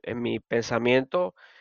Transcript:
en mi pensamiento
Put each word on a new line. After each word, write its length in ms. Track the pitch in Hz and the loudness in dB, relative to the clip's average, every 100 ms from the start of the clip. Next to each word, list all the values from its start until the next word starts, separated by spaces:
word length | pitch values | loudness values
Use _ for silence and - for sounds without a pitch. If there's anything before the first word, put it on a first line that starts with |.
en 200 | - 120 | -8 -6
mi 160 | 120 113 | -4 -6
pensamiento 960 | - 120 113 117 120 127 131 180 180 - - - | -4 -4 -2 0 4 4 2 -2 -4 -6 -20 -20